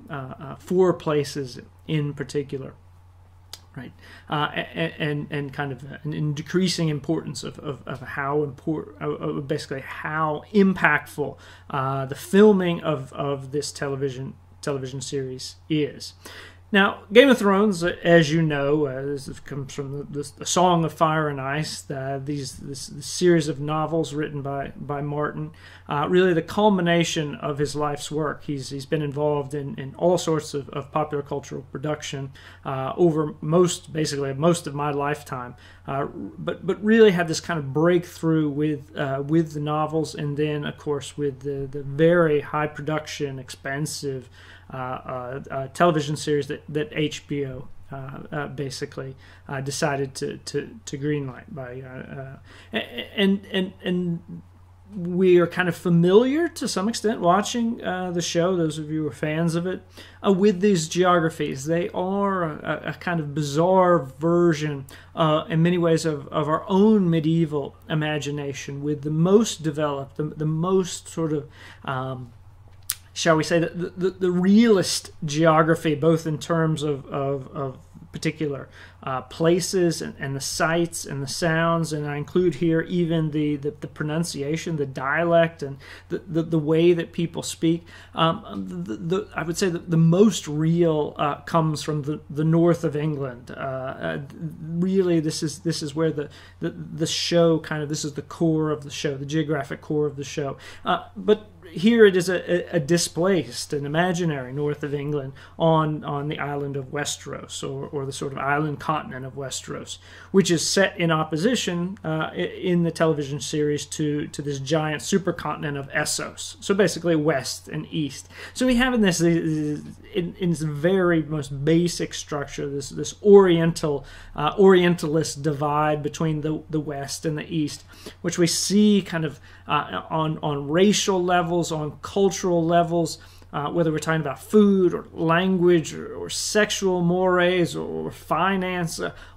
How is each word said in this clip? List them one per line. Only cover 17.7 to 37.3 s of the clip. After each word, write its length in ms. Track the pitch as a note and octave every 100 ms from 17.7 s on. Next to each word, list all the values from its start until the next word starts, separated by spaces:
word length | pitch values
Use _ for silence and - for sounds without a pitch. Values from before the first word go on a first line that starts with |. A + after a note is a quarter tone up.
| F3+
uh, 140 | E3+ -
as 260 | - E3+ D3
you 120 | E3
know, 460 | D#3+ D3 C#3 D3+ C#3+
uh, 140 | C3
this 280 | C#3 C#3+ -
is, 100 | -
comes 340 | - C#3 C3+
from 260 | - C#3 C#3+
the, 40 |
the, 280 | C#3+ C#3+ C#3+ -
the 60 | -
Song 380 | - F3+ E3+
of 80 | D#3+
Fire 380 | - D#3+ D#3 D3+
and 100 | C#3
Ice, 400 | C3 D3 D#3 -
the, 420 | - C#3 C3+ C#3
these, 360 | C3+ D3 C3+ -
this, 300 | D3 C3+ -
this 180 | D3 -
series 420 | - F3+ E3+ D#3
of 140 | C3
novels 520 | D3 D#3 D3+ E3 D3
written 280 | C#3+ D3 D3
by, 320 | C#3 C#3 - -
by 240 | C#3 C#3+
Martin, 520 | D3 D3 D3 D3+ D3+ - - - -
uh, 200 | D3 D#3
really 240 | F3+ F#3
the 80 | E3
culmination 960 | D#3+ - G#3+ F#3+ F3 E3+ E3 E3+ D3 C#3+
of 220 | D3 C#3+
his 160 | C#3+
life's 380 | D3 D3 C#3+ -
work. 320 | D3 D3+ C#3
He's, 260 | - C#3+ B2
he's 160 | C#3 C3+
been 160 | D#3
involved 520 | D3 C#3 D3+ D3 C#3
in, 260 | D3 C#3 -
in 160 | C3+ -
all 220 | E3+ F3
sorts 360 | E3+ D#3 D3+
of, 140 | C#3+ C3+
of 200 | C#3+ C#3
popular 320 | D#3 D3 C#3+
cultural 380 | C#3+ C#3+ C3+ D3 C3+
production, 600 | C#3 D3 D3+ - C#3 C#3 - - - D3
uh, 260 | C3+ C3 -
over 380 | F3 D3+ D3+ D3+
most, 540 | D3+ E3+ F3+ - -
basically 400 | D3+ D#3 C#3 C#3
most 340 | C3 E3 E3+ D#3
of 80 | C#3+
my 160 | D3
lifetime, 640 | C#3+ C#3+ D3 - C3 B2 - - - -
uh, 160 | C#3
but, 640 | C#3+ - - - D#3+ - E3
but 160 | F#3
really 280 | G#3 A3+ G#3+
had 180 | F3
this 100 | E3